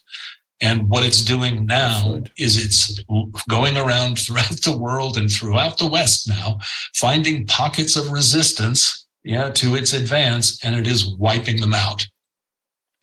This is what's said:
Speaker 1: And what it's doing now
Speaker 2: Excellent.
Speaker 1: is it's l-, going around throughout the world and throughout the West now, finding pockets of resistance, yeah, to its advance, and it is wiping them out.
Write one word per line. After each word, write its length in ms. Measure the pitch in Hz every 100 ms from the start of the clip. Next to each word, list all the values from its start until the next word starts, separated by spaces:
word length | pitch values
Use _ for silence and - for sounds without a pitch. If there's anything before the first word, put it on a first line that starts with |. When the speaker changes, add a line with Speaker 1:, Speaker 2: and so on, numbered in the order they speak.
| _ - - - _ _
Speaker 1:
And 280 | 113 113 104
what 140 | 120
it's 200 | 123 120
doing 420 | 110 127 123 113 107
now 320 | 123 127 107
Speaker 2:
Excellent. 320 | 104 156 - -
Speaker 1:
is 260 | 123 110
it's 360 | 107 - - 101 -
l-, 200 | 107 104 - -
going 280 | 113 139 139
around 400 | 131 123 123 120
throughout 420 | - 120 120 160
the 140 | 165 127
world 400 | 120 131 131 110
and 140 | 101
throughout 460 | - 110 113 160 -
the 100 | 165
West 400 | 160 151 - 110
now, 320 | 98 107 104 - - - -
finding 500 | 120 156 156 151 104
pockets 480 | - 147 151 156 151
of 160 | 143
resistance, 960 | 143 131 311 - - 110 127 - - - _
yeah, 260 | - 117 135
to 240 | 135 127 139
its 180 | 123
advance, 720 | 135 117 147 131 120 117 -
and 120 | 117 117
it 120 | 117
is 280 | 120 98 95
wiping 420 | 107 113 120 110
them 120 | 107
out. 340 | 104 101 - - _ _ _ _ _ _ _ _ _